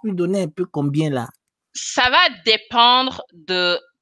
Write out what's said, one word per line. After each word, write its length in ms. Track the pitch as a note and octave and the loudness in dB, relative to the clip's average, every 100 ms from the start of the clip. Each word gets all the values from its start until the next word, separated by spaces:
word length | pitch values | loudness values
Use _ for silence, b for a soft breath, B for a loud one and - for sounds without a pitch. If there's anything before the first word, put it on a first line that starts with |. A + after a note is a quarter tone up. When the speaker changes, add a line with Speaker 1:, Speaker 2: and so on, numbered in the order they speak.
Speaker 1:
peux 60 | G#3+ | -6
nous 60 | |
donner 280 | F3+ F3 G3 | -2 0 0
un 60 | F3 | -2
peu 180 | E3 F3+ | -4 -6
combien 420 | D3 C#3+ C#3+ D#3 | -2 -2 0 0
là ? 200 | C3 A#2 - _ _ _ | -2 -6 -12 _ _ _
Speaker 2:
Ça 380 | - - - B3 | -14 -6 -2 2
va 180 | D4+ F4+ G#3+ | 2 2 0
dépendre 760 | A3+ A3 - A#3+ A#3+ B3+ C4 - - | 0 -2 0 2 4 4 0 -6 -14
de 480 | F3 D#3+ F#3 F3+ F3 - _ | -14 -6 -2 0 -2 -6 _